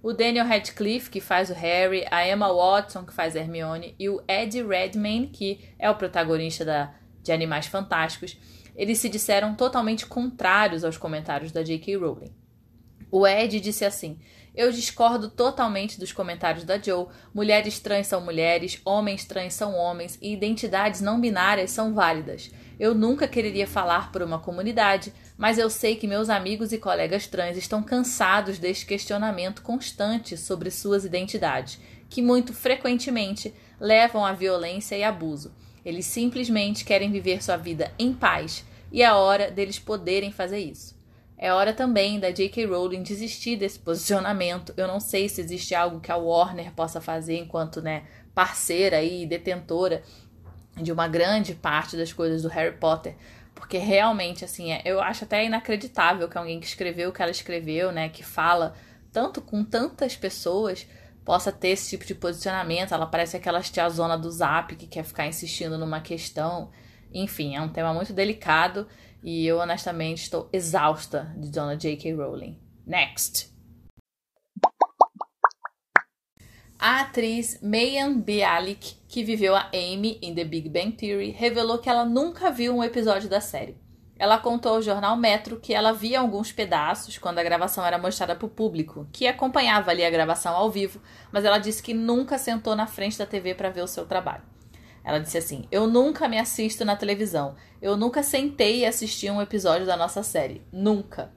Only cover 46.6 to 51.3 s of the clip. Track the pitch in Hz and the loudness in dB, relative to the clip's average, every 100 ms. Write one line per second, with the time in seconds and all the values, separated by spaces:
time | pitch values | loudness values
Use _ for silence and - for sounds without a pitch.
46.6 | 170 165 165 165 165 160 160 165 165 170 | -10 -4 -4 -4 -6 -6 -4 -6 -4 -6
47.6 | 160 160 160 156 147 - - - 185 - | -4 -6 -6 -6 -10 -20 -6 2 2 0
48.6 | - 170 190 160 160 180 160 170 - 180 | -2 2 4 4 0 -4 -6 -4 -4 -6
49.6 | 165 170 185 160 - - - - - - | -2 0 2 0 -6 -20 -20 -20 -20 -20
50.6 | - - 160 165 165 165 175 | -18 -8 -4 0 0 4 4